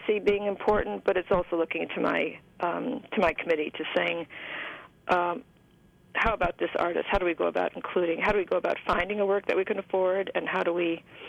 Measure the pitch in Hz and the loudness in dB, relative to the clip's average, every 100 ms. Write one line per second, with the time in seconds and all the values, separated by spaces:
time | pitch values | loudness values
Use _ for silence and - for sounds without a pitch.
0 | - 214 208 202 202 196 - 208 208 202 | 0 2 4 2 0 0 2 2 2 -2
1 | - 185 - 185 - 170 160 170 160 185 | 0 0 2 2 2 0 0 -2 -4 -2
2 | 175 170 160 - - - 175 170 - - | 0 0 -2 -6 -18 -4 -2 -2 -4 -6
3 | - 220 170 156 175 156 151 - 156 180 | -4 2 2 2 0 0 0 -6 -4 0
4 | 175 170 160 - - - - - - - | 0 -2 -8 -12 -12 -10 -10 -14 -18 -12
5 | - 180 175 175 - _ _ _ - _ | 0 2 2 -2 -10 _ _ _ -20 _
6 | _ - 226 208 175 - 175 - 170 170 | _ 0 0 2 -2 0 -2 0 0 0
7 | - 202 175 165 175 180 180 180 - 185 | 0 0 2 2 0 2 0 -2 -4 0
8 | 170 165 202 208 175 180 175 - - 175 | 0 0 0 0 0 0 0 -2 0 0
9 | 180 208 196 202 196 185 190 196 - 190 | 0 0 2 2 2 0 0 -4 -2 2
10 | 185 196 185 180 180 185 180 175 170 165 | 2 2 -2 -4 -2 0 0 0 0 -2
11 | - - | -8 -18